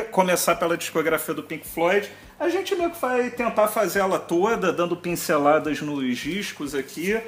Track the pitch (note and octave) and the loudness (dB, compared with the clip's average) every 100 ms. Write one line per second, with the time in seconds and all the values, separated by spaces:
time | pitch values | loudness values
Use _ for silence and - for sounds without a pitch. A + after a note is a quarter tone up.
0 | A3 F#3 F3+ E3+ F#3+ E3 E3+ E3+ - E3 | 2 2 4 4 2 2 0 -2 -2 0
1 | D#3+ D#3 - D3+ - D#3 - D#3+ E3+ G3+ | 0 0 -2 -6 -6 -10 -8 0 2 2
2 | G3+ - - - E4+ F#4 F#4+ F#4 E4+ - | 0 -12 -16 -4 -2 0 -2 -2 -2 -2
3 | B3+ B3 B3 - A#3 A3 G#3+ A3+ F#3 G3 | -2 0 0 -2 -2 2 2 2 0 2
4 | F#3+ E3 - E3+ G#3+ G#3 F3+ D3+ F3 E3+ | 2 0 0 2 2 2 0 0 0 -2
5 | F3 E3 - D3+ C#3+ D3+ D3 C#3 D3 C#3+ | -4 -4 0 4 6 4 2 -4 -4 -2
6 | B2+ A#2+ C#3+ G3 F#3+ - C#3+ C#3 - D#3 | -2 -2 -4 -4 -6 -8 -6 -6 -6 -6
7 | F#3 A3 | -2 -2